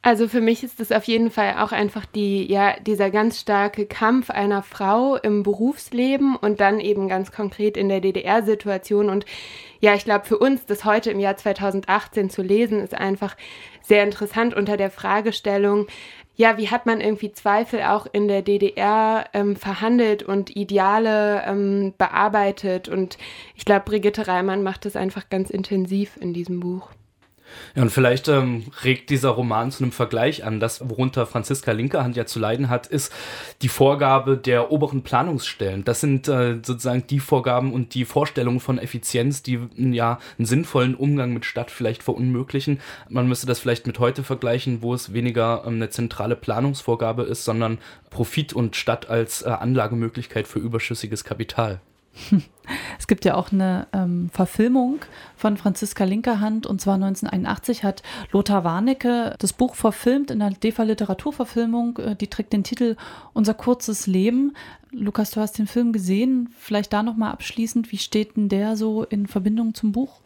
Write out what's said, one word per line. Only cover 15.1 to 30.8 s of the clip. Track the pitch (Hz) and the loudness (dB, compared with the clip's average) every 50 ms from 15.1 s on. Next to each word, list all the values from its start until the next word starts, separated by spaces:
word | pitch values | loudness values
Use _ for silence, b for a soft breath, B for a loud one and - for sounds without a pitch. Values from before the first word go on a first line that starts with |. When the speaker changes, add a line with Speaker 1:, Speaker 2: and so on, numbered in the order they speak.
| 196 214 208 226 202 - - 208 202 202 202 202 202 208 208 202 B B B B B B B B _ | -2 0 0 -2 -4 -2 -2 -2 0 2 2 2 2 2 0 -2 B B B B B B B B _
Speaker 1:
ja, | - 226 226 220 | 4 4 4 4
wie | 208 220 196 | 2 -2 -2
hat | 233 240 240 | -2 -2 0
man | 240 226 220 | 0 0 0
irgendwie | - 208 214 208 - 208 | 0 -2 -2 -2 -4 -8
Zweifel | - - - 214 202 220 233 - - 220 - | -10 -4 0 2 2 2 0 0 -2 -2 2
auch | - 202 208 - - | 2 2 0 0 -2
in | - 208 208 | -2 0 2
der | 208 202 196 | 2 2 0
D | 190 202 202 | 2 2 2
D | 202 202 196 - | 2 2 0 0
R, | - 196 202 214 220 220 220 220 220 - - - | 2 2 2 4 4 2 2 2 0 -2 -2 -2
ähm, | 202 202 202 202 | 0 0 0 -2
verhandelt | 196 - 202 196 - 214 226 240 247 240 220 208 208 - | -2 -4 -6 -4 -2 0 2 4 4 6 4 2 0 0
und | - 196 202 196 - - | -2 -2 -2 -2 -4 -6
Ideale, | 202 202 185 196 196 185 196 208 220 226 220 214 214 208 208 208 202 - | -8 -6 0 2 2 4 4 4 4 4 4 2 2 2 2 2 0 0
ähm, | - 196 202 202 196 196 202 196 196 190 _ | -2 -2 0 2 2 2 2 0 -2 0 _
bearbeitet? | 190 175 - - 196 214 202 214 202 196 196 - - 196 185 185 185 - | -2 2 2 2 2 4 4 2 2 2 0 -2 -2 -2 -2 -2 -4 -4
Und | - 190 190 185 - B B B B B B B B | -2 -2 -2 -4 -6 B B B B B B B B
ich | - - | -8 2
glaub, | - 208 196 196 | 4 4 4 4
Brigitte | - 208 214 185 208 208 220 214 | 0 -2 2 2 2 0 0 -2
Reimann | 185 180 180 185 196 190 202 202 | 0 0 2 2 0 0 0 -2
macht | 190 190 - - | -2 -4 -6 -10
das | 208 196 | -8 -4
einfach | - 185 190 - 196 - _ | -4 -4 -4 -4 -8 -8 _
ganz | - 190 190 196 | -4 -4 -4 -2
intensiv | - 190 190 - 202 190 185 180 190 196 202 - - - | -4 -6 -4 -2 -2 -2 0 0 0 -2 -2 -4 -6 -8
in | - 175 170 | -8 -6 -6
diesem | 170 175 185 180 175 | -6 -6 -6 -6 -6
Buch. | 175 175 180 185 - - - _ _ _ _ _ _ _ _ B B B B B B B B | -4 -6 -6 -8 -10 -14 -20 _ _ _ _ _ _ _ _ B B B B B B B B
Speaker 2:
Ja, | 135 | 2
und | 127 113 | 2 4
vielleicht, | - - 131 123 123 131 - | 4 6 6 6 4 4 4
ähm, | - 147 139 131 123 123 117 107 - - - - | 4 4 4 4 2 -2 -4 -6 -10 -14 -2 2
regt | 131 131 120 - - | 2 2 2 2 0
dieser | 143 131 131 135 | 0 2 4 2
Roman | 113 113 127 117 107 110 117 127 | 2 2 0 0 0 0 0 -2
zu | 135 - 131 | -2 -2 -2
einem | 127 | -2
Vergleich | - - 123 104 - 113 117 143 151 - - | 0 -2 -2 -2 0 0 2 0 0 -2 -4
an. | 110 110 107 | -4 -2 -2
Das, | 110 117 - - | -2 -2 -4 -6